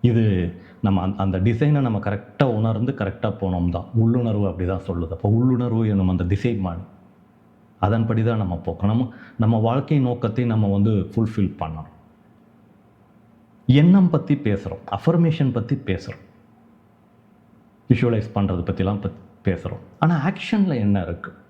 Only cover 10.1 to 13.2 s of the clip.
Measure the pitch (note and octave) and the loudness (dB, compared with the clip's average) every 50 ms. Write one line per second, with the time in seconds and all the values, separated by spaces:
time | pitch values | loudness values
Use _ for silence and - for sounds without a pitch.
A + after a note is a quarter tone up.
10.1 | A#2+ A#2 - A2 G#2+ B2 B2 A#2+ A2 G#2+ G#2+ G2+ G2 G2 G2+ A2 A2 G2+ F2+ - | -2 -2 -4 -4 -2 0 0 0 2 2 2 2 2 4 4 4 2 2 0 -2
11.1 | - A2+ A2+ A2 A2 G#2+ G2+ E2+ - - D#2+ D#2 D#2+ D#2+ D#2 - - - _ _ | -2 -2 -2 0 0 -2 -2 -2 -2 -6 -8 -8 -8 -10 -12 -16 -20 -20 _ _
12.1 | _ _ _ _ _ _ _ _ _ _ _ _ _ _ _ _ _ _ _ _ | _ _ _ _ _ _ _ _ _ _ _ _ _ _ _ _ _ _ _ _
13.1 | _ _ | _ _